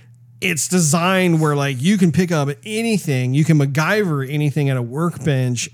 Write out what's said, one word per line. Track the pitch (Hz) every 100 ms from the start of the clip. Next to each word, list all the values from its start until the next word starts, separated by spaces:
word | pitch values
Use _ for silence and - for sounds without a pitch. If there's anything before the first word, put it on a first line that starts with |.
| - - - -
it's | 190 170 -
designed | 180 156 165 175 190 180 160
where, | 156 143
like, | 139 131
you | 156 208
can | 180
pick | 143 180
up | 165 139 143 214
anything, | 214 226 214 - 131 127
you | 139
can | 156 156
MacGyver | 139 139 156 214 196 147 131
anything | 147 151 147 139
at | 131
a |
workbench, | 120 131 170 - 160 135 127 120 -